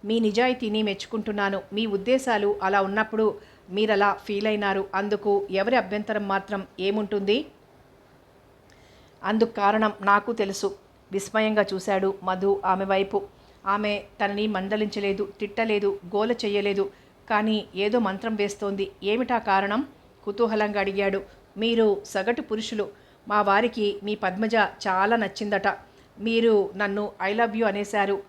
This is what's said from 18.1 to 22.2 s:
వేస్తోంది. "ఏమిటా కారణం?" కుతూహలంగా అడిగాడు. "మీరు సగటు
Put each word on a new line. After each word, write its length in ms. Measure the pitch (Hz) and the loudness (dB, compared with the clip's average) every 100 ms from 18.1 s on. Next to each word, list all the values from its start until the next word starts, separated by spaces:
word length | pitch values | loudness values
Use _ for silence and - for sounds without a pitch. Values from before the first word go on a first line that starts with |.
| 190 226 214 | -2 -6 -2
వేస్తోంది. 560 | 202 202 202 196 196 - | -2 -2 -6 -4 -6 -4
"ఏమిటా 340 | 196 226 247 233 | -2 -2 0 -2
కారణం?" 500 | 220 196 202 220 302 - - _ | 2 0 2 -2 -4 -12 -20 _
కుతూహలంగా 560 | - 202 233 214 208 202 | -10 0 0 2 0 0
అడిగాడు. 420 | 196 196 196 190 - - - 196 | -2 0 0 -2 -6 -20 -18 -4
"మీరు 440 | 226 233 220 196 - | 0 4 4 2 -2
సగటు 360 | 196 | -2